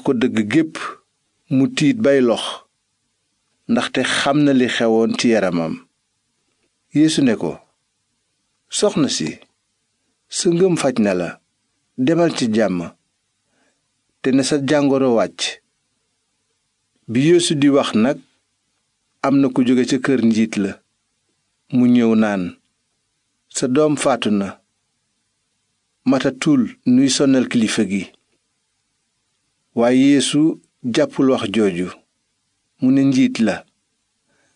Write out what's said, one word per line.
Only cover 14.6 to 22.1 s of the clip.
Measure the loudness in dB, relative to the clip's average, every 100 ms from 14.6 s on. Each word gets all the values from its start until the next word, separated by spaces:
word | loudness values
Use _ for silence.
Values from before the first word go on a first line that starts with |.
| 0 0 2 2 2 0
wàcc." | -2 -4 -10 -10 _ _ _ _ _ _ _ _ _ _ _ _ _ _ -6
Bi | 0
Yeesu | 4 4 2 2
di | 2
wax | 2 2
nag, | 0 0 -2 -10 _ _ _ _ _ _ _ _ _
am | 0 2
na | 2
ku | 0
jóge | 2 2 0
ca | -2
kër | -2 0
njiit | 2 0 -2 -2
la, | -6 -8 _ _ _ _ _ _ _ _ _
mu | 0 2
ñëw | 4 4